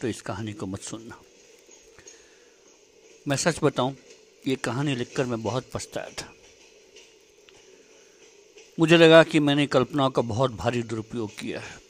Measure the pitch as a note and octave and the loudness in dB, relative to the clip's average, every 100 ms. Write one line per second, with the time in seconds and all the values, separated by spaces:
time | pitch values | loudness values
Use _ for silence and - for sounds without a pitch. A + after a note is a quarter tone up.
0 | A#2+ G2 - G2+ G#2+ G#2 F#2+ F#2+ - A2 | -8 -8 -8 -8 -8 -10 -10 -10 -12 -16
1 | A2+ - - - - - - - - - | -16 -20 -20 -20 -20 -20 -20 -20 -20 -20
2 | - - - - - _ - _ _ _ | -20 -20 -20 -20 -20 _ -20 _ _ _
3 | - - - C#3 F3 D#3 D3 C3 C3 C3+ | -20 -16 -6 -2 -2 0 -2 0 -4 -6
4 | - - - _ - C3 - A#2+ D3 B2+ | -18 -20 -20 _ -6 -4 -4 -4 -4 -4
5 | A#2+ - B2+ A#2 A2 B2 - A2 - - | -6 -6 -6 -4 -4 -6 -8 -12 -10 -12
6 | - - - - - - - - - - | -12 -14 -16 -18 -20 -20 -20 -20 -20 -20
7 | - _ _ _ - - - - - - | -20 _ _ _ -20 -20 -20 -20 -20 -20
8 | - _ - - - - - - D#3+ E3+ | -20 _ -20 -20 -20 -20 -14 -2 4 8
9 | D#3+ D#3+ D#3 D#3 D3 C#3+ C#3+ C#3 A#2+ D3 | 10 10 8 4 2 2 2 2 0 0
10 | C3+ C3 A#2 G#2+ C3 G#2+ A#2+ A#2+ A#2 A2+ | 0 0 -2 0 -2 -2 -4 -2 -4 -8
11 | G#2+ A#2+ G#2+ - - E2 - - - | -8 -8 -8 -10 -10 -10 -12 -18 -20